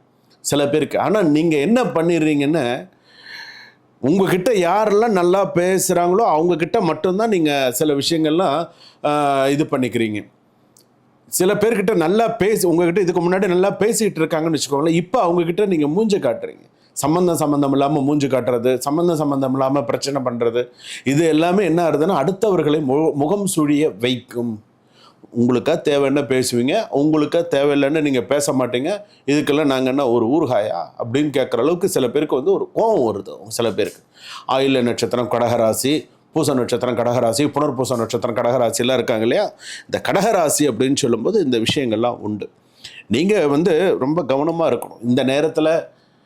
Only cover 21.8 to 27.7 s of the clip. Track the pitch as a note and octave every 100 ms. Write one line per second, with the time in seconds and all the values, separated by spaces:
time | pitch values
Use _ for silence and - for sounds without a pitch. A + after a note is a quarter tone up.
21.8 | E3 D3 D#3+ F3 C#3+ F#3+ A3 F3+ D3 D3+
22.8 | C#3+ C#3 D#3+ D3 D3 G3+ F#3+ - D3 C#3+
23.8 | D3 F#2+ B2 B2+ - A#2+ A#2+ G#2+ - _
24.8 | _ _ - _ - A#2+ B2 A#2+ C#3 E3
25.8 | D3+ C#3+ C#3+ C#3+ C3 C3 B2 A#2+ B2 G3+
26.8 | G#3+ C#3 D3+ D#3 D3 E3+ E3+ C#3+ C#3+